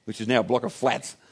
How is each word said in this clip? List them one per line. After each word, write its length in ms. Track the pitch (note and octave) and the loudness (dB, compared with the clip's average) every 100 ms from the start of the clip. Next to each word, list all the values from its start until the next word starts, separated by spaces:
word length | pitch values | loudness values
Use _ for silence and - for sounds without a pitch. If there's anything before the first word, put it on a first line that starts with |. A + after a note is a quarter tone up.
| - | -12
which 140 | - | -6
is 60 | A2 | 2
now 140 | B2 | 2
a 40 | |
block 200 | F#2+ A#2+ | 4 0
of 80 | - | 0
flats 420 | - B2+ A2 - - _ | -2 0 0 -4 -16 _